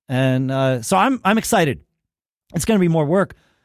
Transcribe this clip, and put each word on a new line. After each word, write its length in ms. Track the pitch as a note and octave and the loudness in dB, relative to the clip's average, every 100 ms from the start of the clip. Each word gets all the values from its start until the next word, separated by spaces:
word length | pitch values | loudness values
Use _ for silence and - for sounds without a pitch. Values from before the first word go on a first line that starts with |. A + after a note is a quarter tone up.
| - | -6
And, 420 | C3 C3 C3 C3 | -2 0 0 -2
uh, 320 | C3+ C3+ B2+ | -2 0 -2
so 140 | A2 F#3+ | -2 0
I'm, 240 | A3+ C4 | 0 0
I'm 140 | F#3 A3 | 0 0
excited. 420 | - A3 D#3 F#2+ _ _ _ _ _ _ _ | 0 0 0 -2 _ _ _ _ _ _ _
It's 100 | E3+ | -6
gonna 160 | - G#3+ | 0 2
be 80 | F3 | 2
more 180 | D#3+ C#3+ | 0 0
work 280 | F#3+ F3 - _ _ | 0 -2 -8 _ _